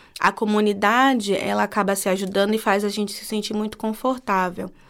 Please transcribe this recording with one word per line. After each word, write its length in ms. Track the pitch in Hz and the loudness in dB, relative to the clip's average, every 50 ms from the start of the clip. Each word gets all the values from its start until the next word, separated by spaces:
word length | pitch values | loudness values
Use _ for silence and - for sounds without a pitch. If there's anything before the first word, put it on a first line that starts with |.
| - - - - | -20 -18 -6 0
a 140 | - 190 | 0 0
comunidade, 1000 | 208 - 226 214 208 214 214 208 202 196 208 202 226 247 262 269 262 233 202 202 190 | 0 0 0 2 2 4 4 2 2 2 2 2 4 4 4 4 4 2 0 0 0
ela 260 | - - 202 202 208 | 0 0 0 0 0
acaba 320 | 208 202 - 214 196 190 196 | 0 0 0 0 0 0 0
se 140 | 196 - 196 | 0 0 0
ajudando 460 | 185 190 196 185 190 196 202 208 220 | 0 0 -2 -2 0 2 2 2 2
e 40 | 214 | 0
faz 260 | - 220 196 202 208 | 0 0 0 2 0
a 40 | 202 | -2
gente 240 | 202 214 208 202 | -2 -2 -4 -4
se 120 | - - - | -6 -10 -10
sentir 300 | - 220 214 208 - 214 | -6 -6 -4 -4 -4 -4
muito 240 | 214 214 208 214 - | -4 -4 -4 -6 -6
confortável. 880 | - 220 220 - - 254 262 254 - - 196 185 185 180 180 185 190 185 - - - | -6 -6 -4 -2 -2 -2 -2 -2 -2 -2 0 0 0 -2 -4 -6 -10 -10 -12 -16 -20